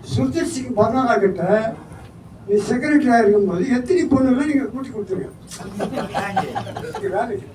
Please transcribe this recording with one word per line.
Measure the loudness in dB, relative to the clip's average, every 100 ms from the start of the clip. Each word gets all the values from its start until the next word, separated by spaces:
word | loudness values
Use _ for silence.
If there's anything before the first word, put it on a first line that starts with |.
| -4 0
சுர்ஜித் | 0 0
சிங் | -4 -4 -6
பர்னாலா | 2 2 4 4 4
கிட்ட | 2 2 2 2 2 -6 -14 -18 -18 -20 -20 -18 0
நீ | 0 2
செக்ரட்டரியா | 0 4 4 6 6
இருக்கும்போது | 6 4 4 0 0
எத்தனை | 0 2 0 2
பொண்ணுகளை | 2 2 2 2
நீங்க | 0
கூட்டி | -2 -8 -10
கொடுத்துருங்க? | -8 -6 -6 -6 -14 -18 -16 -12 -8 -6 -6 -4 -4 -2 -4 -4 -6 -8 -10 -10 -6 -4
வேலைக்கு. | -2 -2 -6 -10